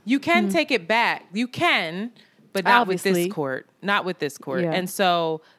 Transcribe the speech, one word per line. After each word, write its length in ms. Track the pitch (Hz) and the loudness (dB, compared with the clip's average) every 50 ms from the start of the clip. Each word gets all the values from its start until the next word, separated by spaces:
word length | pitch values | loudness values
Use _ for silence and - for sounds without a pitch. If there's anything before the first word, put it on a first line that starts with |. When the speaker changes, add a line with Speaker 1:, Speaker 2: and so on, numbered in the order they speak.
| - | -2
Speaker 1:
You 140 | 208 269 277 | -2 -2 0
can 260 | - 320 339 349 359 | 2 2 2 2 2
Speaker 2:
Hmm. 40 | - | 2
Speaker 1:
take 220 | - 330 302 302 | 0 0 0 0
it 160 | 269 196 170 | 0 0 0
back. 380 | 165 220 240 226 180 156 - - - | 0 0 2 2 2 0 -2 -6 -8
You 160 | 175 214 247 | -6 -4 -4
can, 640 | 240 - - 339 339 285 220 180 160 170 190 220 240 - - - _ _ _ _ _ | -4 -2 0 0 2 2 2 0 -2 -4 -6 -8 -8 -10 -16 -20 _ _ _ _ _
but 140 | - 196 175 | -6 0 2
not 220 | 233 247 240 233 | 4 4 4 4
with 120 | 185 185 175 | 2 0 0
Speaker 2:
Obviously. 240 | - 196 185 175 175 | 0 2 2 2 0
Speaker 1:
this 80 | 185 208 | 0 -2
court. 340 | 160 143 135 131 127 - _ _ _ - | -4 -4 -4 -6 -8 -10 _ _ _ -4
Not 220 | 196 202 208 151 | -2 -2 0 -2
with 120 | 185 170 | -4 -4
this 200 | - 151 139 - - | -4 -6 -6 -6 -8
court. 240 | - 143 131 180 175 | -10 -6 -4 -2 -2
Speaker 2:
Yeah. 80 | 160 160 | -2 -2
Speaker 1:
And 160 | 185 180 185 | -2 -4 -4
so 520 | - - 196 180 175 170 165 160 160 156 - _ _ | -2 0 2 2 2 2 0 -2 -4 -6 -10 _ _